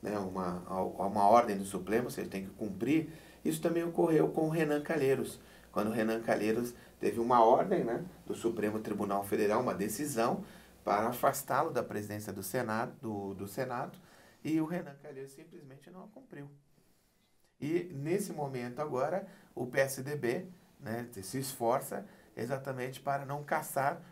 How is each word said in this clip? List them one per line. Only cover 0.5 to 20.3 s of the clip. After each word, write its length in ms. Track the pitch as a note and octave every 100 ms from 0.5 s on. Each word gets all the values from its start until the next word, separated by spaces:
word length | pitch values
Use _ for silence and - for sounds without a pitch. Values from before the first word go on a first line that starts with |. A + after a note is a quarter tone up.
| F2+ F2+
a, 80 |
a 320 | F#2+ F#2 - G2
uma 220 | G#2 G2+
ordem 280 | A#2 A2+ G2
do 80 |
Supremo, 420 | G2 F#2 G2 A2 -
ou 40 |
seja, 180 | - -
tem 160 | F#2+
que 60 | F#2+
cumprir, 540 | - G#2+ F#2+ A#2+ D#3 D#3 - - -
isso 180 | - D#3+
também 220 | E3+ E3+
ocorreu 440 | E3+ E3+ E3+ D3+ D3+
com 180 | E3 D#3
o 20 |
Renan 320 | E3 D3+ D3
Calheiros, 560 | D3 D#3+ C3+ B2+ A2+ - - - -
quando 200 | - G#2+
o 20 |
Renan 280 | A2+ A2 A2+
Calheiros 540 | B2 G2+ G#2+ A2+ A#2+ - - -
teve 220 | G2 A#2
uma 240 | A#2 B2
ordem, 400 | A2+ C3 F#2+ D3+
né, 200 | A#2 - - - -
do 80 |
Supremo 460 | G2+ A2+ G#2+ G#2+ G#2+
Tribunal 420 | A2 G2+ G2+ G2+
Federal, 380 | G2+ G#2 G#2 A2
uma 120 | B2
decisão, 720 | F#2 G#2+ A2 D3 A2+ A#2+ A2+ - - - -
para 240 | G#2 G#2 A2+
afastá-lo 640 | B2 C#3+ C3+ - C3 D#3+
da 140 | B2+
presidência 480 | - G#2 G#2 G#2 G#2
do 100 | G2
Senado, 500 | F#2+ B2+ A2 A2 A#2 -
do, 340 | A2+ G#2 G2
do 120 | F#2+ G2
Senado, 500 | - B2 B2 E3+ - - - - -
e 180 | D3 D#3+
o 60 | D#3
Renan 300 | F3+ C#3+ C#3
Calheiros 300 | D3 C3+ C3+
simplesmente 540 | - E3 E3 C#3 C3+ -
não 140 | F#3
a 60 | -
cumpriu. 420 | C4 C4 D3 C#3+ C#3+ _ _ _ _ _ _ _ _ _ -
E, 240 | C#3 F3 E3+
nesse 380 | C#3 D3 G3 F#3
momento 500 | D#3 C#3+ B2+ B2 B2
agora, 420 | D3+ B2+ C#3+ F#3 G3 - -
o 140 | - B2
P 100 | C3+
S 240 | C3+ C3+
D 140 | C3 D3
B, 300 | A#2